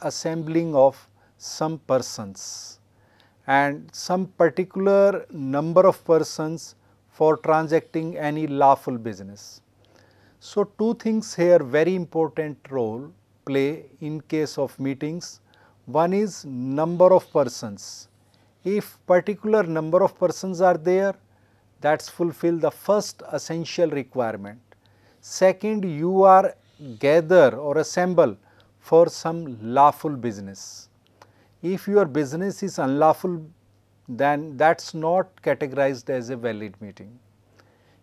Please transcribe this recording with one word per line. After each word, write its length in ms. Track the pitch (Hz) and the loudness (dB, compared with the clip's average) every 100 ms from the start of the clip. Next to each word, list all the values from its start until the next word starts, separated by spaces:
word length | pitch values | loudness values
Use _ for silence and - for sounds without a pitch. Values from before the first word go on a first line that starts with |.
assembling 720 | 156 - 165 165 156 160 165 143 | -6 -6 -6 -6 -2 -2 0 4
of 320 | 135 - _ _ _ _ | 4 2 _ _ _ _
some 400 | - - 156 156 | -14 -6 -6 -6
persons 1000 | - 131 - - 101 92 - - - - _ _ _ _ _ _ - | -2 -2 -2 -12 -14 -14 -16 -16 -18 -20 _ _ _ _ _ _ 0
and 420 | 277 285 285 156 | 2 2 -4 -12
some 320 | - - 180 185 | -14 -4 -4 -4
particular 1040 | - 165 - 185 190 196 196 196 196 - | 0 0 0 -6 -2 2 4 4 2 -8
number 560 | 160 135 139 160 170 190 | -10 -6 -4 0 4 4
of 180 | - | 4
persons 720 | - 160 151 - 156 165 - - _ _ _ | 2 2 0 -6 -8 -8 -14 -20 _ _ _
for 260 | - 156 156 | 0 2 2
transacting 800 | - 156 160 160 - 160 160 170 | 2 0 2 -2 -2 -8 -6 -6
any 300 | 147 151 156 | -4 -4 -4
lawful 500 | 139 139 135 - 123 | 2 4 4 0 -8
business. 640 | 113 95 98 101 - - _ _ _ _ _ _ _ _ | -8 -10 -14 -18 -20 -20 _ _ _ _ _ _ _ _
So, 240 | - - | -8 -4
two 320 | 202 - 220 226 | -4 -2 -2 -2
things 400 | 220 220 214 - | -2 -4 -4 0
here 240 | 175 175 | 4 4
very 340 | 135 147 165 | 4 0 2
important 640 | 185 170 165 156 - 151 143 - | 0 -4 -2 -4 -4 -8 -8 -8
role 420 | 135 113 113 151 _ _ _ - | -4 -4 -6 -12 _ _ _ -4
play 400 | 139 139 160 - - | -2 -2 -4 -12 -14
in 200 | 151 156 | -10 -10
case 360 | - 156 147 - | -6 -4 -4 -4
of 220 | 131 - | -8 -6
meetings. 640 | 135 139 151 170 - - _ _ _ _ - | -8 -6 -8 -10 -12 -20 _ _ _ _ -4
One 260 | 139 170 | 0 0
is 320 | 196 208 - | 0 -2 -6
number 720 | 143 127 131 139 160 175 180 | -12 -8 -6 -2 -2 4 6
of 180 | 185 - | 4 2
persons. 760 | 156 127 - 117 101 - - - _ _ _ _ _ | -2 -2 -4 -12 -14 -16 -20 -20 _ _ _ _ _
If 360 | 180 202 - - - | -4 -4 -6 -8 2
particular 560 | 180 175 202 214 214 | 2 2 -4 0 0
number 400 | 175 160 156 180 | 0 -2 0 2
of 160 | 196 - | 2 0
persons 420 | 175 - 190 175 | -2 -2 -8 0
are 160 | 185 170 | 2 2
there, 380 | 165 185 196 190 _ _ _ _ _ _ | 2 0 0 -4 _ _ _ _ _ _
that's 280 | 143 156 - | -2 -2 -4
fulfill 520 | - 170 - 170 170 | -6 -6 -2 -2 0
the 100 | 151 | -2
first 540 | - - 208 - - - | -2 -2 0 -2 -12 -10
essential 580 | 147 - 165 160 - 165 | -10 -8 -8 -6 -2 -2
requirement. 720 | 147 123 131 113 104 101 117 _ _ _ _ _ _ | -2 -6 -4 -4 -4 -12 -16 _ _ _ _ _ _
Second, 640 | - - 190 185 208 214 | -14 0 2 2 -2 -4
you 380 | 190 151 170 190 | -4 -4 0 4
are 320 | 190 190 190 - _ _ 143 110 | 8 8 6 -4 _ _ -18 -2
gather 560 | 139 160 156 185 135 110 | 2 2 6 6 6 4
or 240 | 147 143 | -4 -2
assemble 580 | 151 - 180 175 143 95 _ _ _ _ | -2 -2 0 2 2 0 _ _ _ _
for 300 | - 165 170 | 2 4 4
some 480 | - 165 165 160 113 | 2 -8 -8 -10 -12
lawful 480 | 110 127 143 147 160 | -4 4 4 2 -6
business. 800 | 135 117 104 98 98 - - - _ _ _ _ _ _ _ | -6 -6 -8 -12 -16 -20 -20 -20 _ _ _ _ _ _ _
If 240 | 170 190 - | -6 -6 2
your 180 | 202 175 | 2 2
business 560 | 139 139 160 196 - | 0 -4 -4 -6 -6
is 160 | 196 - | -8 -4
unlawful, 680 | 135 143 156 151 185 175 156 _ _ _ _ _ - | -2 2 2 2 -2 -8 -12 _ _ _ _ _ -12
then 500 | 117 139 147 156 131 | -2 0 0 -4 0
that's 360 | 160 170 - | 2 2 -4
not 480 | 165 160 185 185 _ | -6 -2 0 -2 _
categorized 720 | 160 139 147 131 139 123 127 | -4 -4 -4 -2 -2 -2 -6
as 180 | 131 117 | -6 -6
a 80 | 127 | -8
valid 420 | 117 107 107 95 | -8 -8 -12 -14
meeting. 380 | 104 92 98 123 _ _ _ _ _ _ _ _ | -20 -20 -20 -20 _ _ _ _ _ _ _ _